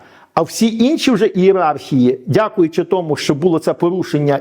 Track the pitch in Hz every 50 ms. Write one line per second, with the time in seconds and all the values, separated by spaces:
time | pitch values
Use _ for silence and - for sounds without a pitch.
0 | - - - - - _ - 156 165 160 - - 220 226 214 226 226 262 320 -
1 | - 269 247 175 220 - - 185 180 190 190 190 170 151 147 135 - - 156 131
2 | 123 123 127 - - - 131 196 220 208 - 202 170 156 - - 170 - 196 185
3 | 170 156 147 - - - 156 147 165 185 160 156 - 175 156 - 170 175 185 185
4 | 156 - - 147 147 143 139 135